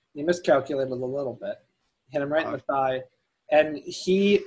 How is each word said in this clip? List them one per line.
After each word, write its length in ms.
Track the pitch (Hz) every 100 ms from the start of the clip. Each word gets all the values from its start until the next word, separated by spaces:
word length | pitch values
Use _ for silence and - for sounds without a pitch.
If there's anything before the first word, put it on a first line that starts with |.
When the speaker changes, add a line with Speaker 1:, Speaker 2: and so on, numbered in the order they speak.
| _
Speaker 1:
you 100 | 147
miscalculated 680 | 156 175 - 147 - 139 131
a 20 |
little 440 | 127 127 139 135 117
bit. 160 | 98 - _ _ _ _ _
Hit 120 | 143
him 100 | 143
right 120 | 156
in 80 | 160
the 100 | 123 -
Speaker 2:
Wow. 80 | 139 131
Speaker 1:
thigh, 140 | 131 127 _ _ _ -
and 280 | 151 156 143
he 640 | 151 - - 190 202 202